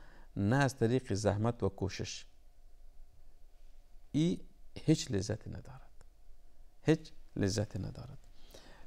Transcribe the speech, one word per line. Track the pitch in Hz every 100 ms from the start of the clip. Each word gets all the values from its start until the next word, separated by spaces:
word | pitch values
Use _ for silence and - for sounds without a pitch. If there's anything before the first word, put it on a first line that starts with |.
| - - - 101
نه | 101 135
از | 135 -
طریق | 113 127 -
زحمت | 98 104 101 117 -
و | 98
کوشش. | - 95 - 107 - - - - - - - - - - - - - - - - - - - -
این | 147 170 - - - -
هیچ | - - 160 -
لذتی | 98 101 104 92
ندارد، | - - - - - - - - - - - - -
هیچ | - 160 - - - -
لذتی | 98 104 98 92
ندارد. | 101 - - - - - - - - -